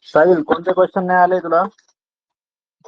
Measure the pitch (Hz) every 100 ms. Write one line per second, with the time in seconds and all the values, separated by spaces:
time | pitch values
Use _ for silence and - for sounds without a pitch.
0 | _ 151 170 175 151 165 175 185 185 196
1 | 180 185 175 185 170 165 196 _ _ _
2 | _ _ _ _ _ _ _ _